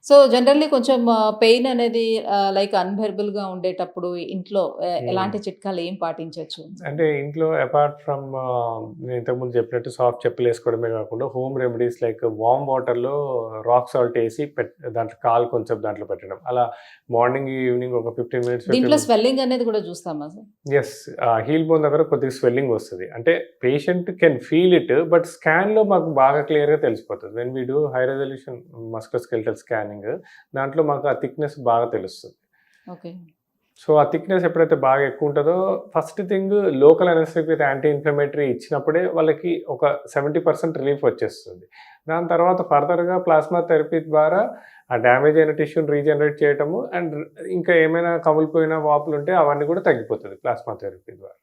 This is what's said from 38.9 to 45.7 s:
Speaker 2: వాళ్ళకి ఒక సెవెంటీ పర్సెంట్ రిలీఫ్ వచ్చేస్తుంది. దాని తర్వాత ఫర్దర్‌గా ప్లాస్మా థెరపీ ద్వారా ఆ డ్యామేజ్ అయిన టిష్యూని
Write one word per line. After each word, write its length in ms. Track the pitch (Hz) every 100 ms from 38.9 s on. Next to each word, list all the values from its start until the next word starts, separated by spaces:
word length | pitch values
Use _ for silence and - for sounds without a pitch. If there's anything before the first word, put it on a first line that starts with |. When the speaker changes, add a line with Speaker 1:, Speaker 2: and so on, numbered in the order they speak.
| 160 185
Speaker 2:
వాళ్ళకి 580 | 165 160 151 175 170 -
ఒక 380 | 131 147 - -
సెవెంటీ 320 | 147 143 156
పర్సెంట్ 380 | 165 - 165 156
రిలీఫ్ 280 | 135 143 131
వచ్చేస్తుంది. 600 | - 110 - - 90 - - - _ -
దాని 180 | 165 170
తర్వాత 420 | 170 175 180 170
ఫర్దర్‌గా 480 | 143 143 175 175 180
ప్లాస్మా 440 | 180 156 156 175
థెరపీ 380 | 165 160 151 165
ద్వారా 540 | 156 151 156 180 - - - - _
ఆ 40 | 123
డ్యామేజ్ 420 | 120 127 147 151
అయిన 140 | 156
టిష్యూని 400 | 151 151